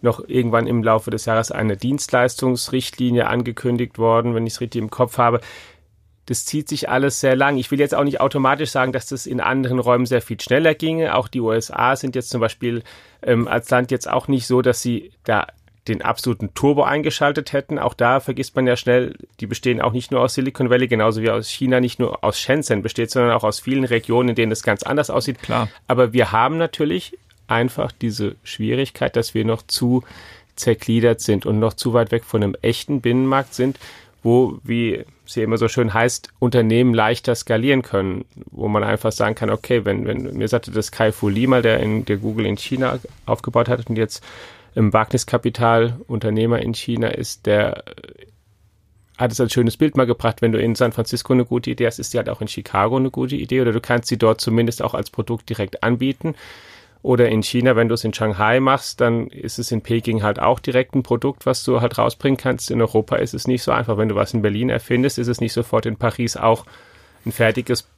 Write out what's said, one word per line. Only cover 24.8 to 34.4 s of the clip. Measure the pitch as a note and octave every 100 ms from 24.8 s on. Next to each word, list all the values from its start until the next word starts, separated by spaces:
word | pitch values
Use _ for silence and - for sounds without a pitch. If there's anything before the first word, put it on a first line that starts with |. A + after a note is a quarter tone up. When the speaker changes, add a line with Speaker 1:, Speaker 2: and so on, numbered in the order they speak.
Speaker 1:
anders | - C#3+ D3
aussieht. | - B2+ B2+
Speaker 2:
Klar. | - - A2 - _
Speaker 1:
Aber | B2 B2
wir | A#2+ A2
haben | A2 B2 D#3+
natürlich | E3 - D3+ F3+ - - _ _ _
einfach | A2+ B2 - G#2
diese | - A#2 G#2+ G#2 F#2+
Schwierigkeit, | - - A2 A#2+ C3+ - C3 -
dass | A#2
wir | A2
noch | A2 A2+ -
zu | - B2 B2+ - - - - _
zergliedert | - - A2+ - A#2 A#2 A2+
sind | - G#2 -
und | G#2+
noch | A2+
zu | - -
weit | A#2+ A2+
weg | A#2
von | - A2+
einem | G#2 F#2
echten | G#2+ - - C#3+
Binnenmarkt | A#2 B2 C3 C3+ C3+
sind, | - B2+ C3+ - - - _
wo, | A#2 A#2+